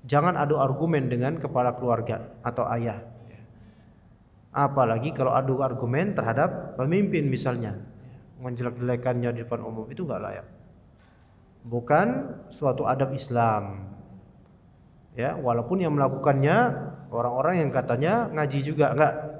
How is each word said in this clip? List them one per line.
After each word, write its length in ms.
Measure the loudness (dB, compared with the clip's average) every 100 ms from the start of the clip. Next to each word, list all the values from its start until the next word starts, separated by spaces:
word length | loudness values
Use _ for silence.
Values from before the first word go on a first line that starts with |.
| 2
Jangan 300 | 4 4 2
adu 260 | 2 2
argumen 460 | 2 2 2 2 2
dengan 320 | 0 0 -2
kepala 340 | -2 0 0 0
keluarga 560 | 0 0 0 -6 -6 -8
atau 240 | -6 -2 -2
ayah. 300 | 0 -2 -6 -12 -20 -20
Ya. 100 | -20 -20 -20 -20 -20 -20 -20 -20 -20 _ -20 -8
Apalagi 640 | 0 0 2 2 2 -2 0
kalau 160 | 0
adu 320 | 2 0 0
argumen 480 | 0 -2 -2 0 0
terhadap 640 | -2 -2 0 0 -2 -10 -4
pemimpin 560 | 0 2 2 2 0
misalnya. 480 | 0 -2 -2 -4 -8 -12 -20 -20 -20 -20 -12
Menjelek-jelekannya 920 | -10 -6 -6 -4 -2 0 0 0 0
di 60 | -2 -6
depan 160 | -6
umum 240 | -6 -8 -10
itu 160 | -8
nggak 180 | -6 -6
layak. 260 | -6 -10 -14 -20 -20 -20 -20 -20 -20 _ _ -20 -20 _
Bukan 440 | -6 -6 4 4 4 0 -6 -10 -16
suatu 340 | -2 0 0 0
adab 300 | 0 0 -2
Islam. 800 | -2 2 4 2 -2 -10 -12 -16 -18 -20 -20 -20 -20 -20 -20 -20 -20 -20 -16 -6
Ya, 240 | -4 -2
walaupun 400 | 0 0 0 0
yang 160 | 0 2
melakukannya 640 | 2 2 2 4 4 4 4 0 -8 -12 -6
orang-orang 560 | -2 0 2 2 2
yang 80 | 2
katanya 560 | 0 0 2 2 2 0 -2
ngaji 240 | 0 0
juga, 300 | -2 2 2
nggak. 240 | 6 4 2 -8 -12